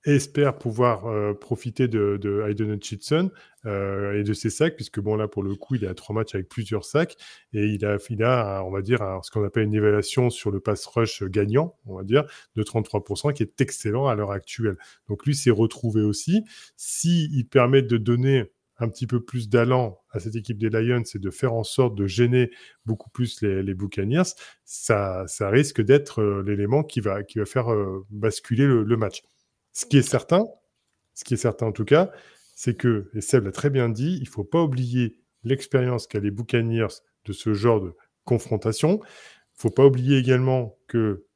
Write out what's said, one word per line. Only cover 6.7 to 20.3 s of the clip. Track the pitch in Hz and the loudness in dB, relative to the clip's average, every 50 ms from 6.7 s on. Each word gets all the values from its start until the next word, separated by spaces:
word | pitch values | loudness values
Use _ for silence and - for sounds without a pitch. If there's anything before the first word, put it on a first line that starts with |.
| 110 101 - | -6 -6 -6
sacs, | - - 147 175 170 - _ - - - - _ _ | -2 0 0 0 0 -6 _ -20 -20 -20 -20 _ _
et | - 104 104 | -4 -2 -2
il | 107 104 98 104 | -2 -2 -2 -2
a, | 104 104 101 - - | -2 -2 -2 -4 -6
il | 117 101 | -4 0
a, | 110 123 131 123 110 101 98 98 | 2 2 2 2 0 -2 -4 -6
on | 95 92 | -6 -4
va | 95 98 | -6 -6
dire, | 98 101 123 117 | 0 0 0 0
un, | 107 95 95 92 - | 0 -4 -6 -8 -10
ce | - | -6
qu'on | - 110 | -4 -2
appelle | 104 98 - 117 110 | -2 0 0 0 0
une | 104 104 | 2 2
évaluation | 107 104 104 104 104 104 - - 131 123 120 | 2 4 4 4 2 0 0 0 2 2 2
sur | 113 - - 107 | 0 -2 -4 -4
le | 98 98 | -4 -2
pass | - 110 101 - - | -2 -2 -2 -2 -6
rush | - - 120 113 110 - - 101 | -4 0 0 0 0 -2 -6 -8
gagnant, | 95 95 104 101 101 110 139 160 170 _ _ _ | -2 0 0 0 2 2 0 0 0 _ _ _
on | 110 95 | -14 -12
va | 92 95 | -12 -2
dire, | 98 117 147 147 139 - - - _ _ | 2 2 2 2 0 -12 -20 -20 _ _
de | 110 | -6
trente-trois | 107 - - 113 104 - - 104 | -6 -2 -2 -4 -4 -2 -4 -6
pour | - - 101 - | -4 -4 -8 -4
cent, | - 101 | -2 -4
qui | 98 - | -2 -2
est | 110 - _ - | -4 -6 _ -2
excellent | - - - - - 110 104 127 139 | -2 -2 -2 -6 -4 -4 -2 0 0
à | 135 113 | 0 0
l'heure | 104 104 98 | 0 -2 -4
actuelle. | 101 98 - - - - 113 107 92 - - - - _ _ - | -6 -8 -8 -10 -6 -4 -2 -2 -2 -4 -12 -20 -20 _ _ -10
Donc | 101 - - | -10 -4 -2
lui | 143 147 | -2 -2
s'est | 139 - 123 | 2 4 2
retrouvé | 110 101 113 113 - - - 117 107 110 | 4 4 2 0 0 -4 -6 -2 0 2
aussi. | 107 104 101 - - 160 180 220 214 - - - - - _ | 2 2 0 -2 -2 0 0 0 0 -4 -20 -20 -20 -20 _
Si | - - - - - - 165 175 170 156 151 | -12 -10 -8 -6 -2 0 2 2 2 0 0
il | 147 131 | -2 -4
permet | 117 - - 135 120 123 135 139 | -4 2 4 4 4 6 4 4
de | 127 110 120 | 4 4 0
donner | 113 104 120 120 120 127 135 139 127 104 - _ _ _ _ _ _ | 0 2 2 2 2 2 2 2 2 0 -2 _ _ _ _ _ _
un | 120 113 | -6 -6
petit | - - 123 107 | -4 -6 -4 -2
peu | 123 120 | -2 -4
plus | 120 - - 123 113 104 | -4 -4 -8 -8 -4 2
d'allant | 113 120 117 123 127 127 123 107 95 _ _ _ | 2 4 4 4 2 2 0 -2 -6 _ _ _
à | - 104 | -10 -8
cette | 87 113 | -8 -6